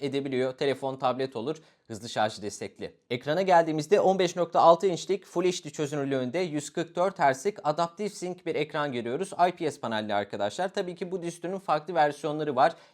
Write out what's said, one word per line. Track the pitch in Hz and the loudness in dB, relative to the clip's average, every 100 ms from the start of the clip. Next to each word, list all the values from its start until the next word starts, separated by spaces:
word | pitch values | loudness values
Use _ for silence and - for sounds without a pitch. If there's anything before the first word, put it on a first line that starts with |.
edebiliyor. | 143 139 139 127 131 | -4 -4 -2 -2 -2
Telefon, | 127 143 131 135 131 | 0 -2 0 -4 -2
tablet | 131 127 135 117 | -2 -2 -4 -4
olur, | 120 156 - _ - | -6 -8 -10 _ -16
hızlı | 110 117 | -14 -8
şarj | 123 107 107 | -2 -2 -2
destekli. | 104 - 104 - 95 - - | -10 -8 -12 -10 -14 -12 -8
Ekrana | 123 139 160 | -6 -2 -2
geldiğimizde | 190 170 160 156 151 202 | 4 4 4 0 2 4
on | 180 190 | 4 4
beş | 175 180 | 2 0
nokta | 170 180 | 0 6
altı | 160 170 196 | 8 8 4
inçlik | 165 - 196 | -2 -2 -4
Full | - 175 | -4 0
H | 180 180 | 0 0
D | 147 | -6
çözünürlüğünde | - 143 147 139 135 127 165 | -6 -4 -2 -2 -2 -2 -2
yüz | 185 147 - | -2 -4 -6
kırk | - 170 - | -6 -4 0
dört | 190 185 | 0 2
Hz'lik | 143 131 202 208 | 2 2 -2 -2
adaptif | 151 151 170 - 208 | -2 0 0 -2 -8
sync | - 180 180 170 | -6 -8 -6 -4
bir | |
ekran | 135 151 156 147 | -2 -2 -2 -2
görüyoruz. | 120 117 139 190 - 180 | -2 -4 -4 -4 2 2
I | |
P | 180 156 | 2 -4
S | 135 | -4
panelli | 120 110 107 | -4 -2 0
arkadaşlar. | 104 101 107 101 - 190 | -2 -2 -2 -2 -2 -4
Tabii | 208 180 | -4 -6
ki | 175 185 | -6 -6
bu | 185 | -6
distünün | 165 165 170 190 | -6 -8 -6 -6
farklı | - 156 156 | -2 -2 0
versiyonları | 170 151 143 160 151 151 123 | 2 2 2 -4 -4 -2 4
var. | 156 - - | 2 2 -18